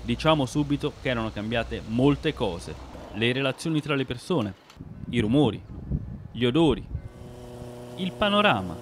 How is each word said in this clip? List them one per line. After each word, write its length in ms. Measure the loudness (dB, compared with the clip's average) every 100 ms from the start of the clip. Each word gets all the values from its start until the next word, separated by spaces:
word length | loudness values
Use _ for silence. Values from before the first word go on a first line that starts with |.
Diciamo 420 | -2 0 4 4 2
subito 480 | 0 0 0 -2 -4
che 100 | -2
erano 200 | -2 -2
cambiate 500 | -4 -2 -2 -2 -6 -2
molte 480 | 4 4 4 0
cose, 400 | 0 -2 -2 -8 -12 -12 -14 -12
le 180 | 0 2
relazioni 500 | 2 0 -2 -2 -2
tra 140 | 0
le 100 | -2
persone, 480 | 0 -6 0 0 0 -6 -18 -18 -16 -12 -2
i 100 | 0
rumori, 420 | 4 6 4 2 -10 -12 -4 -4 -4 -12 -12
gli 120 | 0
odori, 400 | 2 6 4 4 -2 -8 -8 -14 -16 -16 -14 -14 -14 -12 -12 -6
il 120 | -6
panorama 640 | 2 4 6 6 6 0 -8